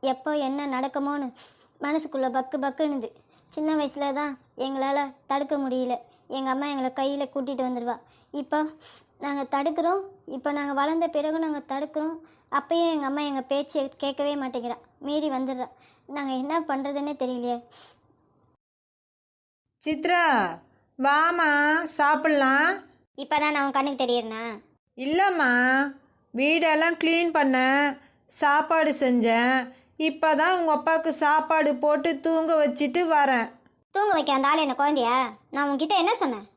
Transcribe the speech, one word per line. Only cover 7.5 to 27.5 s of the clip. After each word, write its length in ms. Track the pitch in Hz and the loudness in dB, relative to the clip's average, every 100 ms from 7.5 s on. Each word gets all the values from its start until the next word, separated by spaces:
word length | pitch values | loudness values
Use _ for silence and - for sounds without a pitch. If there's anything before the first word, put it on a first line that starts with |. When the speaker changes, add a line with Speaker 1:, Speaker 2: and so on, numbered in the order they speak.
| 262 254 | -4 -4
Speaker 1:
வந்துடுவா. 280 | 247 233 226 - _ _ | -4 -4 -6 -10 _ _
இப்போ 240 | 285 269 302 311 311 - - - _ | -10 -4 -2 -2 -6 -16 -16 -18 _
நாங்க 220 | 285 285 269 | -6 -4 -2
தடுக்கிறோம், 480 | 277 285 320 339 392 392 - - 262 | -2 -2 0 0 0 -4 -14 -12 -6
இப்போ 140 | 294 285 | -4 -4
நாங்க 160 | 285 277 | -2 0
வளர்ந்த 260 | 285 330 330 | 0 0 0
பிறகு 240 | 320 302 320 | -2 -2 -2
நாங்க 180 | 320 294 277 | -2 -4 -6
தடுக்கிறோம். 460 | 269 294 311 311 330 - _ _ 277 | -6 -6 -4 -4 -6 -14 _ _ -6
அப்பயும் 340 | 285 330 339 | 0 2 2
எங்க 140 | 320 269 | 0 -2
அம்மா 120 | 285 294 | -4 -4
எங்க 120 | 269 254 | -4 -2
பேச்சை 300 | 277 277 311 269 - | -4 -2 -4 -4 -4
கேட்கவே 300 | 277 277 285 285 | -8 -2 -4 -2
மாட்டேங்கிறா, 360 | 262 247 233 240 - _ 277 | -4 -6 -6 -10 -14 _ -4
மீறி 220 | 294 302 262 | -2 -2 -2
வந்துடுறா. 320 | 262 254 254 - - _ - | -4 -6 -8 -12 -20 _ -12
நாங்க 240 | 285 277 262 | -8 -4 -4
என்ன 180 | 277 330 320 | -2 -2 -2
பண்றதுன்னே 440 | 277 277 285 294 294 | -4 -2 -4 -4 -4
தெரியலையே. 360 | 254 254 240 240 240 - - - _ _ _ _ _ _ _ _ _ _ _ _ _ _ _ _ _ _ | -4 -4 -4 -6 -8 -16 -16 -18 _ _ _ _ _ _ _ _ _ _ _ _ _ _ _ _ _ _
Speaker 2:
சித்ரா, 400 | 302 311 330 349 339 254 185 165 _ _ _ - | -6 -2 2 2 4 4 0 -4 _ _ _ -2
வாமா 500 | 269 285 330 349 320 294 294 320 330 - | 2 4 2 2 2 4 4 2 -2 0
சாப்பிடலாம். 760 | 285 302 311 294 269 269 320 381 - _ _ - | 2 4 2 4 4 4 2 0 -8 _ _ -14
Speaker 1:
இப்பதான் 380 | 277 302 302 294 | -4 0 0 0
நான் 100 | 277 | 0
உன் 80 | 269 | 0
கண்ணுக்கு 260 | 269 262 | 0 0
தெரியறனா? 400 | 254 240 220 220 233 214 - _ _ - | 0 0 -2 -8 -8 -10 -16 _ _ -8
Speaker 2:
இல்லம்மா, 540 | 262 320 392 359 269 247 254 262 285 269 _ _ _ | -2 2 2 4 4 4 4 4 0 -4 _ _ _
வீடெல்லாம் 680 | 233 277 330 320 302 330 330 | 0 2 4 4 4 2 2
க்ளீன் 340 | 320 330 339 320 | 2 2 2 2
பண்ணேன், 440 | 277 | 2